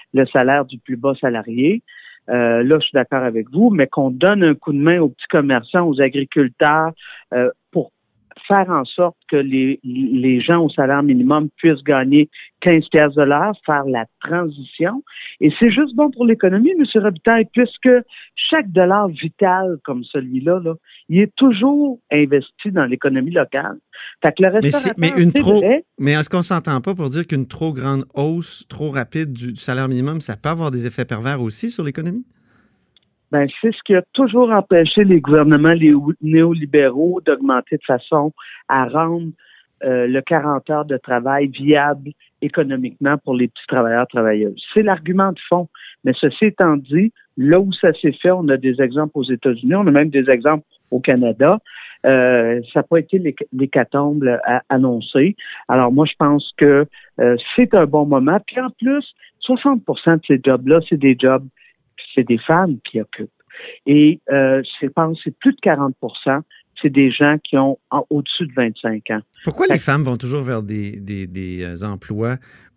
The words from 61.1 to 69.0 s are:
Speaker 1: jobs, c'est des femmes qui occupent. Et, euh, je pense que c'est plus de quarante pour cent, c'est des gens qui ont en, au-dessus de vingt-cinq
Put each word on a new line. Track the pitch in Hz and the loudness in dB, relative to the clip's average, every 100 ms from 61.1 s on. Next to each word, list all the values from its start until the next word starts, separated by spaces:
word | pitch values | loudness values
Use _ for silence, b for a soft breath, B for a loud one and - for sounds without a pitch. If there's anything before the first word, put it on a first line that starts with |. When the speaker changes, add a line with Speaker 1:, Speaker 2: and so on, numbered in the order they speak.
| 127 | 4
Speaker 1:
jobs, | 131 131 135 _ b b _ - - - | 2 0 -2 _ b b _ -20 -6 -4
c'est | 117 | 0
des | 113 | -2
femmes | - 160 185 127 | 2 0 2 -2
qui | - 117 | -6 -8
occupent. | 104 - 107 _ _ B B B - | -8 -12 -16 _ _ B B B 0
Et, | 147 151 170 - | 4 4 2 -2
euh, | 139 135 135 131 - | 0 2 0 -2 -8
je | 139 | -6
pense | 151 160 165 | -2 -2 -4
que | - | -8
c'est | 135 | -2
plus | 262 | -2
de | - | 0
quarante | - 147 139 131 | 0 0 0 -4
pour | 120 - | -10 -8
cent, | - 139 160 b b - | -2 -2 -4 b b -4
c'est | 151 | 0
des | 135 135 | 2 2
gens | 120 147 151 | 4 2 0
qui | - 139 | -2 0
ont | 135 135 _ | 0 -2 _
en, | 143 - | -6 -4
au-dessus | 151 135 - 170 | -4 -4 -8 -6
de | |
vingt-cinq | 123 120 110 117 110 | -4 -4 -4 -6 -6